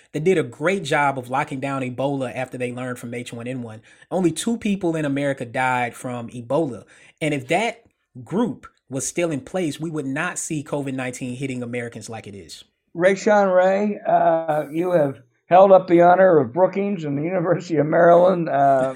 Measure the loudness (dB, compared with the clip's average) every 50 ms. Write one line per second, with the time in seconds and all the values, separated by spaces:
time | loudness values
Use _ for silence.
0 | _ _ -8 -2 0 2 2 2 0 -2 -6 -4 -2 -2 -2 -2 -2 0 0 2
1 | 2 0 0 -2 -6 -4 -4 -4 -4 -4 -6 -6 -6 -6 -4 -4 -6 -6 -4 -4
2 | -2 -2 -2 -4 -4 -6 -6 -8 -8 -8 -6 -6 -6 -6 -6 -8 -8 -10 -10 -10
3 | -12 -10 -10 -10 -10 -12 -12 -10 -10 -8 -8 -8 -10 -12 -14 -18 -20 _ _ _
4 | _ _ -2 0 0 0 0 -2 -4 -4 -4 -2 -2 -4 -2 -2 -2 -4 -2 -2
5 | -2 -2 -2 -2 -2 -4 -4 -6 -8 -8 -4 -2 -2 -2 0 -2 -4 -4 -6 -10
6 | -10 -10 -10 -10 -12 -12 -14 -14 -6 -4 -2 -2 -2 -2 -6 -12 -16 _ _ _
7 | _ _ _ _ -4 -4 -4 -4 -2 -2 -2 0 0 -2 -6 -8 _ _ _ _
8 | _ _ _ -20 -12 -6 -4 -2 -2 -2 -4 -8 -16 -20 _ _ _ -12 -10 -8
9 | -8 -6 -4 -2 -2 -2 -4 -6 -8 -8 -6 -4 -4 -4 -6 -6 -8 -8 -6 -6
10 | -6 -6 -6 -4 -6 -6 -6 -8 -8 -6 -8 -8 -6 -6 -6 -6 -6 -6 -6 -6
11 | -6 -8 -8 -8 -10 -10 -8 -8 -8 -8 -8 -8 -8 -8 -8 -8 -8 -10 -12 -14
12 | -14 -14 -14 -14 -14 -16 -18 -18 -18 -18 -20 -20 -20 _ _ _ _ _ -4 0
13 | 2 2 2 2 2 2 4 4 4 4 4 4 4 4 2 0 0 -2 -4 -4
14 | 0 0 2 2 4 2 2 2 0 -2 -2 -2 -4 -4 -4 -2 0 2 2 2
15 | 2 0 -2 -8 -16 _ _ _ _ 4 8 8 10 10 8 6 6 6 6 6
16 | 8 8 8 6 6 6 6 4 4 2 2 2 2 2 2 -2 -2 -2 -4 -4
17 | -4 -4 -4 -4 -4 -4 -2 -2 0 0 0 -2 -2 -2 0 0 0 2 4 4
18 | 6 8 8 8 6 4 2 0 -2 -2 0 2 4 4 4 2 0 -2 -4